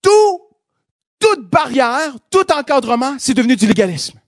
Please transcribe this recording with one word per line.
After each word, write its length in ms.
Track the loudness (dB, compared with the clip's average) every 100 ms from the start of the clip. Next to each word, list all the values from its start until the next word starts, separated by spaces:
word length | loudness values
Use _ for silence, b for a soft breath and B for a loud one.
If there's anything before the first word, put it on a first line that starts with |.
tout, 400 | 4 4 4 0 _ _ _ _ _ _ _ _
toute 280 | -2 -2 0
barrière, 680 | -2 0 0 0 -2 -6 -8 _
tout 200 | -2 0
encadrement, 680 | -2 0 -2 0 -2 -2 -6
c'est 160 | -2 0
devenu 200 | 2 2
du 120 | 2
légalisme. 520 | 2 0 -2 -10 -14